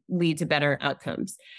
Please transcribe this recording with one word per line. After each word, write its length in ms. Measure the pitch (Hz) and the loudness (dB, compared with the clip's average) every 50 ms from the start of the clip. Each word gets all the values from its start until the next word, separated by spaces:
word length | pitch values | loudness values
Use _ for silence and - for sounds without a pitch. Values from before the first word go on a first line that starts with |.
| _ - | _ -4
lead 280 | 180 175 175 160 156 151 | 0 2 2 2 2 2
to 80 | 170 | 0
better 320 | 131 156 147 147 147 139 - | 0 2 2 4 2 2 2
outcomes. 560 | - 143 135 - - - 78 - - 190 - - - - - | 0 -2 -4 -4 -6 -6 -6 -4 -6 -6 -8 -12 -18 -20 -20